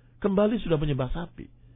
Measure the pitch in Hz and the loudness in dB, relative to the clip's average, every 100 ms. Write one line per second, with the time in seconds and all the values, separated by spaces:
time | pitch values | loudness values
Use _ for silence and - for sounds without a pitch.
0 | _ - 202 190 214 226 165 156 151 135 | _ -4 0 2 2 2 0 0 2 0
1 | 131 165 170 - - - - | -2 -4 -6 -14 -18 -20 -20